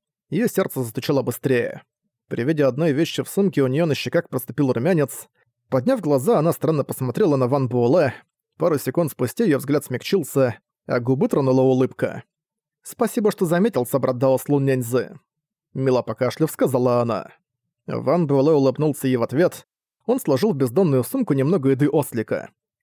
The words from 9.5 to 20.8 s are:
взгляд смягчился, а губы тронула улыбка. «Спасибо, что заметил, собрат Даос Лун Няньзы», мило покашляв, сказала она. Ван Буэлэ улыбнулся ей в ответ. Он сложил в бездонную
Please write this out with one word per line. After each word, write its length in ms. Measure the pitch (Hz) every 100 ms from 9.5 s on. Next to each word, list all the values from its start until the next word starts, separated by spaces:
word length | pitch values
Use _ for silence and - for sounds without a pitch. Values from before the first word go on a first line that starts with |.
| 131
взгляд 260 | 127 147
смягчился, 720 | - 123 - 196 143 139 123 110 _ _ -
а 140 | 123
губы 280 | 123 131 233
тронула 340 | 160 135 131
улыбка. 600 | 131 127 127 - 120 - - _ _ _ _ _
«Спасибо, 480 | - - 220 240 208
что 160 | - 180
заметил, 400 | 175 220 131 123
собрат 320 | 135 131 123
Даос 300 | 135 131 -
Лун 160 | 143
Няньзы», 540 | 135 131 120 123 92 - _ _ _ _ _
мило 280 | 139 135 127
покашляв, 480 | 113 110 123 - 156
сказала 500 | - 214 123 123 120
она. 300 | 117 104 - - _ _ _ _ -
Ван 400 | 117 123 170 147
Буэлэ 260 | 139 143
улыбнулся 540 | 151 135 123 151 135 135
ей 100 | 127
в 60 |
ответ. 440 | - 127 180 - - _ _ _ -
Он 140 | 254
сложил 320 | - 131 220
в 40 | 139
бездонную 480 | 127 139